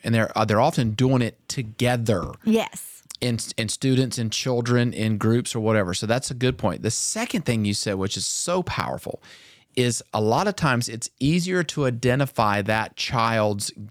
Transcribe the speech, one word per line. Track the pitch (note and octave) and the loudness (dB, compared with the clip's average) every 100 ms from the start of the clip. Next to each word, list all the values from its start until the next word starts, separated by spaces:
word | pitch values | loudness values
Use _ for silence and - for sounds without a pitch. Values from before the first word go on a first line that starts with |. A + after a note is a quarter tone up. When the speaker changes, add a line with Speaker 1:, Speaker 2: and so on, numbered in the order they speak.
Speaker 1:
and | A2 | 0
they're, | A#2 G#2+ G#2+ | 2 2 2
uh, | G#2+ | 2
they're | G#2+ | 4
often | C#3+ E3+ A2+ | 4 2 0
doing | G#2+ B2+ C3 | 2 2 2
it | A2+ - - | 0 -4 -10
together. | - G#2+ G#2+ A#2+ B2 A2+ G2 A#2+ - | -8 -8 -2 0 2 2 0 -2 -4
Speaker 2:
Yes. | - A3 - - - - - - | 0 2 0 -8 -16 -18 -20 -6
Speaker 1:
In, | B2 A#2 - - | -2 -2 -4 -4
in | A2 | -4
students, | - C3+ B2+ C3 B2 | -2 2 2 2 -2
in | A2 | -4
children, | - C#3 B2 A#2+ B2 A#2+ | -2 -2 0 2 4 2
in | - A2 G#2 | 0 0 2
groups | A2 A#2 A#2+ A#2 | 2 2 0 -2
or | |
whatever. | A2 A2 F2+ | 2 2 2
So | F2+ G#2+ | -2 0
that's | A#2+ - | 0 -2
a | |
good | B2 B2+ B2 | -2 -2 0
point. | G#2+ D2 | -2 -2
The | G#2 | -2
second | - - A3 A#3+ A3 C#3+ | -2 -4 -4 -4 -2 0
thing | A2+ G#2 | 0 0
you | |
said, | G2+ - F#2+ | 0 -2 -2
which | F#2+ - | -2 -4
is | - | -4
so | - - F3+ | -4 -2 -2
powerful, | F3 - - C2 - - - - - - _ - | -2 -4 -4 -6 -8 -12 -16 -20 -20 -20 _ 0
is | B2 A2+ - | 0 -2 -4
a | A2 | 0
lot | G#2+ B2 G3+ | 2 2 0
of | G3 | 0
times | D#3 A#2+ A#2+ | 2 2 -2
it's | A#2 - - | -6 -10 -2
easier | C3+ F3 F3 F3+ | 0 2 0 -2
to | D#3+ - C3 | -2 -2 -2
identify | A#2 B2 C3 C3+ - G#2+ G2+ | 0 2 2 0 2 2 2
that | G2+ A2 G#2+ - | 2 0 -2 -6
child's | - B2+ A2+ A2+ G#2+ G2+ - - G#2 | -2 0 2 2 2 0 -6 -10 -8